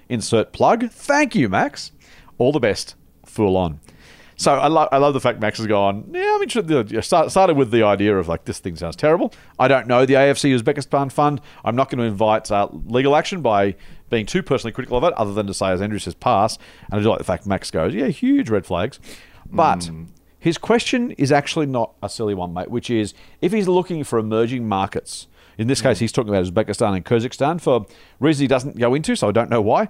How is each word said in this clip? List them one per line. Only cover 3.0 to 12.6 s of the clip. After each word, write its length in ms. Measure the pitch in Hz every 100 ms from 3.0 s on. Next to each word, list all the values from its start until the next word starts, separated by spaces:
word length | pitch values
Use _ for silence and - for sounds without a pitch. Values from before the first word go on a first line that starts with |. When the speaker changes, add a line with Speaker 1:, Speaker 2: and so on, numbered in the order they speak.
| _ _ -
Speaker 1:
Full 300 | - 104 92
on. 240 | 87 76 - - - - - -
So 200 | 156 135
I, 120 | 147
lo-, 220 | 156 151
I 60 | 135
love 160 | 143
the 80 | 139
fact 180 | 123 110
Max 180 | 107 110
has 100 | 110
gone, 360 | 104 101 101 -
"Yeah, 200 | 349 403 415
I'm 60 |
interested." 500 | 349 233 165 147 104
You 100 | 110
start, 300 | - 175 156
started 240 | 190 190 143
with 160 | 123
the 120 | 117
idea 340 | 107 101 104 98
of, 100 | 82
like, 160 | 85
"This 160 | - -
thing 160 | 98 82
sounds 220 | 85 -
terrible. 360 | 151 175 247 - - -
I 120 | 131
don't 180 | 131 113
know 180 | 123 131
the 100 | 135
A 80 | 139
F 80 | 131
C 140 | 147
Uzbekistan 560 | 127 117 147 131 139 139
fund. 300 | - 147 143 - -
I'm 140 | - 120
not 120 | 135
gonna 140 | 131
invite, 480 | 117 98 107 107 -
uh, 160 | 101